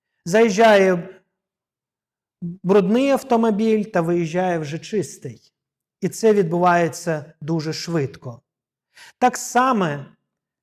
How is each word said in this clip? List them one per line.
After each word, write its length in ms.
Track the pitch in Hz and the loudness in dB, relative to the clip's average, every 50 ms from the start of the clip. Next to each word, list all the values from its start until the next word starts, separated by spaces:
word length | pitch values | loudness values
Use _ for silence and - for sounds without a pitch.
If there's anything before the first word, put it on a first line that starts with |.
| _ _ _ _ _ | _ _ _ _ _
Заїжджає 960 | 170 180 220 233 226 185 202 226 220 208 196 190 190 180 175 170 - - - _ _ _ _ _ _ _ _ _ _ _ _ _ _ _ _ _ _ _ _ _ _ _ _ | 0 2 4 4 4 4 4 6 6 6 6 6 4 2 0 -4 -10 -18 -20 _ _ _ _ _ _ _ _ _ _ _ _ _ _ _ _ _ _ _ _ _ _ _ _
брудний 680 | 180 170 175 - - 175 202 208 185 180 220 247 269 277 | -14 -14 -14 -8 -2 2 2 2 4 4 2 2 2 2
автомобіль 760 | 269 262 269 269 240 226 226 226 208 196 226 226 220 214 202 | 0 0 0 0 0 2 2 0 0 0 0 0 0 0 -2
та 160 | - - 180 | -2 -2 -2
виїжджає 580 | 165 170 175 175 170 156 160 180 185 185 175 165 | 0 0 0 -2 -2 -2 -2 -2 -2 -2 -2 -4
вже 200 | 156 139 156 156 | -4 -8 -10 -12
чистий. 720 | - - 220 202 143 - - - - 131 110 - _ _ _ _ _ _ _ _ _ _ _ _ | -10 -6 -6 -6 -6 -6 -10 -16 -16 -16 -16 -18 _ _ _ _ _ _ _ _ _ _ _ _
І 80 | - 185 | -6 -6
це 240 | - - 226 220 | -6 0 2 2
відбувається 1000 | 214 202 185 160 170 175 180 180 175 175 170 160 - - - 180 160 151 147 - _ _ | 4 4 2 0 0 0 2 2 4 2 2 0 -4 -6 -6 -6 -6 -6 -8 -14 _ _
дуже 320 | 151 151 165 160 151 160 | -8 -6 -4 -4 -4 -6
швидко. 680 | 151 - - 175 170 165 139 123 - - - 127 117 - _ _ _ _ _ _ _ _ _ _ _ - - - _ _ | -8 -8 -8 -4 -4 -4 -4 -4 -8 -14 -16 -18 -18 -18 _ _ _ _ _ _ _ _ _ _ _ -20 -20 -20 _ _
Так 180 | 254 247 240 | 0 0 0
само 680 | - - - - 240 254 262 254 208 185 156 143 143 139 - _ _ _ _ _ _ _ _ _ _ | -2 -8 -4 -2 0 2 2 0 0 -2 -2 -4 -8 -12 -16 _ _ _ _ _ _ _ _ _ _